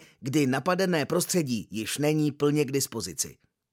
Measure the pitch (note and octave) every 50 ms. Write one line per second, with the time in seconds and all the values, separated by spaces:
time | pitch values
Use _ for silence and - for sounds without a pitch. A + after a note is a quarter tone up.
0 | - - _ _ - C3 C3 D#3 C#3+ B2+ B2+ C3+ - F#3 F3+ F3 F#3+ F#3 F3 D#3
1 | C3+ - D#3+ F3 E3+ - - F3+ D#3 B2+ A#2+ G#2 - - F#2 A2 G#2+ - - -
2 | D3 D3+ D#3 D#3 D3+ D3 C#3 - C#3+ D3 D3 D3+ D3 B2+ C3+ C3+ C3 - - A2+
3 | F#2 F#2 D#2 - - D2+ B1+ _ _ _ _ _ _ _